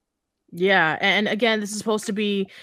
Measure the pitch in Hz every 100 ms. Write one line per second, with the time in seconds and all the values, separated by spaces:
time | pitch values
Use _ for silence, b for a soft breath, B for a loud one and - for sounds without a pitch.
0 | _ _ _ _ _ 170 190 190 160 151
1 | 196 185 214 208 226 220 208 214 220 214
2 | - 202 208 202 196 B